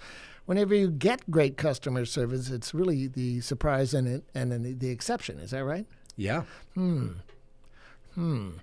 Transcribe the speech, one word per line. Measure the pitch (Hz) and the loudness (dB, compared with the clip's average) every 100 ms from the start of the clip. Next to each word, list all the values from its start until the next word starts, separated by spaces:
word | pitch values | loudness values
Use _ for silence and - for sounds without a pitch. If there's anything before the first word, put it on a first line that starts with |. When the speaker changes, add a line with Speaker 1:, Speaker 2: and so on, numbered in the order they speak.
| - - - - - | -18 -18 -18 -14 0
Speaker 1:
whenever | 190 202 | 2 6
you | 208 190 | 6 4
get | 147 180 254 - | 4 2 2 2
great | 160 139 139 | 4 4 4
customer | 151 131 143 127 | 0 0 -2 -2
service, | 117 - 123 131 127 | 0 0 0 -2 -4
it's | 123 - | -6 -4
really | 156 185 143 135 | 0 2 2 0
the | 135 127 120 | -2 -2 -2
surprise | - 131 151 135 131 | -4 0 2 2 2
and | 143 127 | 2 0
it, | 131 - 135 | -2 -6 -4
and | 123 120 120 127 | -2 -2 -4 -4
the | 127 | -4
exception. | 120 - 240 - 71 | -4 -2 -2 -4 -10
Is | 90 | -6
that | 131 | -4
right? | 135 170 220 - - | -2 -4 -6 -16 -16
Speaker 2:
Yeah. | - 98 147 170 - - | -6 -2 -2 -4 -14 -10
Speaker 1:
Hmm. | 180 185 156 110 90 - - - - - - - - - | -2 0 0 -2 -6 -16 -20 -20 -20 -20 -20 -20 -20 -12
Hmm. | 185 165 135 98 82 | -4 -2 -2 -4 -10